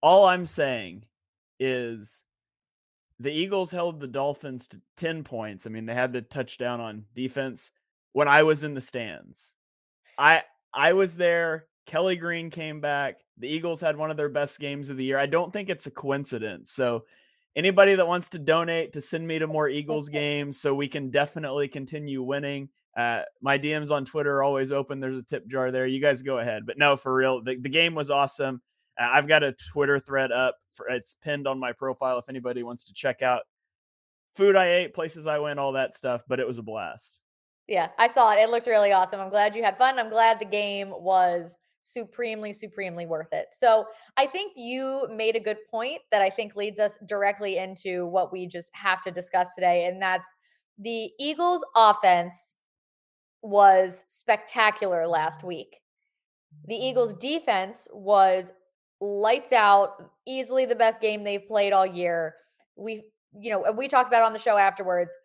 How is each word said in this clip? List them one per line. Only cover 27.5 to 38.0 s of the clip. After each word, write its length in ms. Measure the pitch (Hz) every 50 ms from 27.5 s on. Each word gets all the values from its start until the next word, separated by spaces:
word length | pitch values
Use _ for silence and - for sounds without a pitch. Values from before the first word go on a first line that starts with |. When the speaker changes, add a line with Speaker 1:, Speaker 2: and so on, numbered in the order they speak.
| 131
Speaker 1:
the 140 | 127 127 139
game 260 | 135 160 165 170 165
was 160 | 156 147 127
awesome. 500 | 143 139 139 135 - - 143 135 131 123 _ _ _ _ _ _ _
Uh, 140 | - 117 120
I've 160 | 123 143 147 147
got 140 | 160 151
a 120 | 147 139 127
Twitter 460 | _ - - - 147 143 139 143 139
thread 320 | - - 139 139 135 127
up. 240 | 120 123 127 127 123 _ _ _
For, 180 | _ - - -
it's 280 | 123 123 - - -
pinned 320 | _ _ 156 147 143 143 135
on 120 | 135 131
my 120 | 131 123
profile 480 | 120 _ 139 135 127 - 135 131 127 123
if 100 | 120 -
anybody 320 | 131 131 120 123 123 123
wants 240 | 120 117 120 120 -
to 80 | - _
check 300 | - - 139 123 _ 131
out 180 | 127 127 120 - _ _ _ _ _ _ _ _ _ _ _ _ _ _ _ _ _ _
food 200 | - 196 202 196
I 120 | 196 185 175
ate, 260 | 175 180 180 151 -
places 320 | - 160 165 160 165 151
I 140 | 156 151 151
went, 180 | 147 151 147 147
all 140 | 139 139
that 240 | 131 135 131 127 -
stuff. 260 | - - 131 123 120 - _
But 120 | 131 127
it 60 | 131
was 140 | 113 127 117
a 20 |
blast. 580 | 113 104 110 110 98 82 62 - - - - _ _ _ _ _ _ _ _ _ _ _
Speaker 2:
Yeah, 200 | 214 185 165 - -
I 100 | -